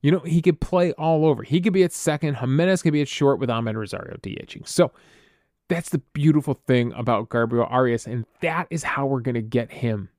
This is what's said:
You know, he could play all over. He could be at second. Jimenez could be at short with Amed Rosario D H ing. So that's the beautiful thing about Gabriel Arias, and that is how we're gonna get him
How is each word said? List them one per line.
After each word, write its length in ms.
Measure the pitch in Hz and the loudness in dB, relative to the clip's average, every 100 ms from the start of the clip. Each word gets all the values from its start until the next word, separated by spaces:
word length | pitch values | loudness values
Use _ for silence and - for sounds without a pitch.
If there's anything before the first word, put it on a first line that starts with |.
You 120 | 143 | 4
know, 80 | 175 | 2
he 200 | 165 165 | 2 2
could 200 | 170 156 | 4 2
play 320 | - 185 175 | 0 2 2
all 340 | - 160 160 156 | 0 0 4 4
over. 160 | 135 | 2
He 180 | - 156 | 0 0
could 120 | 185 | 2
be 100 | 190 | 4
at 100 | 180 | 2
second. 440 | - - 147 156 135 | 2 -2 -2 -2 -2
Jimenez 460 | 127 139 175 190 | 0 2 2 2
could 100 | 170 | 2
be 100 | 151 | 2
at 60 | 143 | 0
short 320 | - 139 139 | 2 2 2
with 100 | 127 | 0
Amed 260 | 117 117 110 | -2 -2 -4
Rosario 400 | 107 - - 110 | -8 -10 -10 -12
D 160 | 98 98 | -10 -10
H 160 | - - | -12 -16
ing. 60 | |
So 280 | - - 160 _ _ _ _ _ _ _ _ | -8 0 0 _ _ _ _ _ _ _ _
that's 220 | 170 - | -6 -2
the 80 | 160 - | -6 -6
beautiful 420 | 147 147 151 143 | 0 2 4 0
thing 380 | 135 - 127 120 | -6 0 2 2
about 360 | - 120 113 113 | -4 -2 -2 0
Gabriel 380 | 123 117 117 117 | -2 0 0 0
Arias, 380 | 127 127 117 - | 2 2 0 -4
and 180 | 120 113 _ | -8 -8 _
that 280 | 165 160 170 | -4 -4 -4
is 140 | 165 | -6
how 200 | - - 139 | -6 -4 -2
we're 140 | 135 | -2
gonna 220 | 120 120 | -2 -4
get 300 | 110 120 117 | -2 -2 -2
him 360 | - 120 107 95 | -6 -4 -4 -6